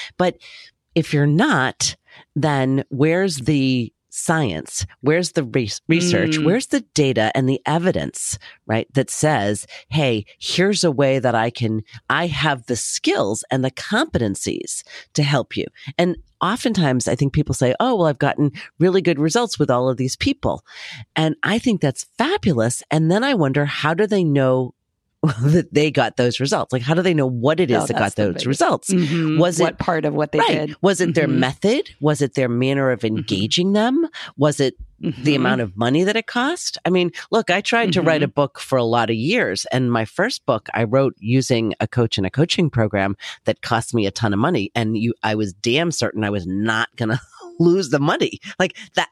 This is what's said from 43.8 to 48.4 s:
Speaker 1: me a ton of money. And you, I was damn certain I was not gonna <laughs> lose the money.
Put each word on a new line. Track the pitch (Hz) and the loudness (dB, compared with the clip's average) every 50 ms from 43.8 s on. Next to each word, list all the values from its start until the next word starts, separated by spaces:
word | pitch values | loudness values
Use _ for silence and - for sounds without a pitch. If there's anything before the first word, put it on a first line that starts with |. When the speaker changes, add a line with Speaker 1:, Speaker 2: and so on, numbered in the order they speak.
| - - - | -2 -2 -2
Speaker 1:
me | 117 101 | 0 0
a | 98 - | 0 -2
ton | - 120 104 101 | -2 -2 0 0
of | 98 | 0
money. | 123 156 170 117 98 - - | 0 0 0 0 -2 -2 -2
And | 117 113 110 113 | -2 -2 -2 -2
you, | 107 113 117 113 - - | -2 -2 -2 -4 -2 -4
I | 110 107 | -2 -2
was | 107 107 98 87 | -2 -2 -4 -6
damn | 98 - 117 120 151 170 175 | -4 -2 0 0 0 0 -2
certain | 151 - 120 104 - 110 107 | -2 -2 -4 -4 -2 -2 -2
I | 101 | -2
was | 101 101 87 | -2 -4 -4
not | 92 95 101 107 113 110 113 117 - _ | -4 -4 -2 0 0 0 0 -2 -4 _
gonna | - 117 110 113 127 - - - - | -4 -2 -2 -2 -4 -6 -10 -18 -20
<laughs> | - - - - | -20 -16 -2 2
lose | 170 170 175 196 180 123 | 4 4 4 4 2 0
the | 143 143 | 0 0
money. | 143 160 233 339 151 - - - | 2 0 0 0 0 -2 -4 -8